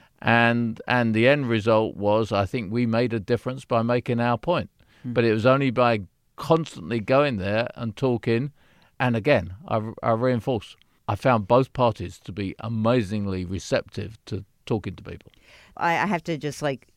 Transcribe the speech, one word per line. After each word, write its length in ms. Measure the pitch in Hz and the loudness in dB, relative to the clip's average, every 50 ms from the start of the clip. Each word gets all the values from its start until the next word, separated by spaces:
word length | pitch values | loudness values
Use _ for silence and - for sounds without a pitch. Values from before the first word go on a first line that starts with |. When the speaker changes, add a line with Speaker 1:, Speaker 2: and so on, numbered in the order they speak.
| _ _ _ - | _ _ _ -6
Speaker 1:
And, 580 | - - 113 117 117 117 117 120 120 113 113 - - - | 0 2 4 4 4 4 2 2 0 -2 -4 -6 -4 -2
and 280 | 123 123 120 113 110 | 0 2 2 2 2
the 120 | 110 117 127 | 4 4 4
end 220 | 143 147 139 117 | 4 4 2 0
result 460 | 113 110 101 117 113 110 110 98 - | 0 0 2 4 4 4 4 0 -2
was, 360 | - 101 104 104 110 113 104 | -2 0 2 2 2 2 0
I 140 | 113 101 101 | 0 0 0
think 260 | 95 - 131 110 87 | 0 -2 -6 -6 -4
we 140 | 107 120 123 | -2 -2 0
made 280 | 113 110 113 123 123 113 | 0 2 0 0 0 -2
a 60 | 113 | -4
difference 460 | 92 - 120 117 - 127 127 131 - | -2 -2 -2 -2 -2 -6 -8 -8 -6
by 160 | - 127 117 | -2 -2 0
making 380 | 113 117 123 123 - - 120 117 | 0 2 0 -2 0 -2 -2 0
our 180 | 120 120 120 117 | 0 0 -2 -2
point. 320 | - - 180 156 92 - _ _ _ _ _ _ | -2 -2 -2 -2 -4 -8 _ _ _ _ _ _
Speaker 2:
Hmm. 120 | - 127 117 | -10 -4 0
Speaker 1:
But 100 | 127 120 | 2 2
it 100 | 117 107 | 4 4
was 140 | 113 104 127 | 4 4 4
only 240 | 131 139 139 135 | 4 4 4 0
by 300 | 113 123 123 120 117 107 95 - _ _ _ _ _ | 2 4 4 4 4 0 -2 -8 _ _ _ _ _
constantly 640 | - - - 165 165 160 - - - 82 78 117 117 | -8 0 2 2 2 2 -2 -10 -14 -10 -6 -6 -4
going 380 | 104 92 131 135 147 147 127 101 | 0 2 2 4 4 2 0 -2
there 320 | 90 98 104 110 120 120 - | -2 -2 0 -2 -2 -4 -6
and 220 | - 120 113 104 | -8 -8 -8 -6
talking. 560 | - - 131 120 113 - - 113 117 135 143 - _ _ _ _ _ _ _ _ - | -2 0 0 0 0 0 0 0 0 0 -4 -8 _ _ _ _ _ _ _ _ -2
And 160 | 131 123 117 | 0 0 0
again, 400 | 113 104 139 147 113 85 85 92 101 165 - | 2 2 4 2 2 2 -2 -10 -12 -8 -4
I, 140 | - 113 107 113 - - - | -4 -4 -4 -4 -10 -6 -2
I 80 | 120 | 0
reinforce, 640 | 113 113 123 127 127 117 - - 131 107 - - - _ _ _ _ _ _ - | 0 2 2 0 0 0 0 -2 -2 -2 -4 -8 -20 _ _ _ _ _ _ -6
I 80 | 107 | -4
found 320 | 98 - 135 127 110 101 92 | 0 2 2 4 4 4 4
both 260 | 120 127 131 - - | 4 4 4 2 0
parties 460 | - 127 120 104 - 92 87 82 - - | 0 2 2 2 0 -8 -12 -12 -14 -16
to 60 | - | -14
be 220 | 98 92 101 95 - - | -8 -8 -6 -6 -8 -8
amazingly 840 | 110 113 113 110 107 113 123 127 110 90 107 104 101 101 95 92 92 | -8 -6 -4 0 2 2 4 2 2 0 -2 -4 -4 -4 -4 -4 -4
receptive 800 | 87 95 90 - - 139 107 - - - - 101 98 113 - _ | -6 -6 -8 -4 -2 -2 -2 -2 -2 -10 -10 -10 -10 -12 -16 _
to 200 | - 107 95 95 _ _ _ - - | -10 -10 -10 -10 _ _ _ -6 -4
talking 280 | 120 107 - 101 87 | -4 -4 -4 -6 -12
to 80 | - - | -12 -14
people. 280 | - - - - - _ _ _ _ - - - _ - - | -16 -16 -16 -16 -20 _ _ _ _ -20 -20 -20 _ -10 -4
Speaker 2:
I, 160 | - 170 170 | -2 -2 0
I 120 | 143 131 | 0 0
have 180 | 196 214 170 - | 0 -2 -2 -2
to 120 | - 170 143 | -4 -6 -6
just, 240 | 127 147 139 - | -6 -8 -8 -4
like, 260 | 151 147 139 - _ _ - | -4 -4 -4 -4 _ _ -14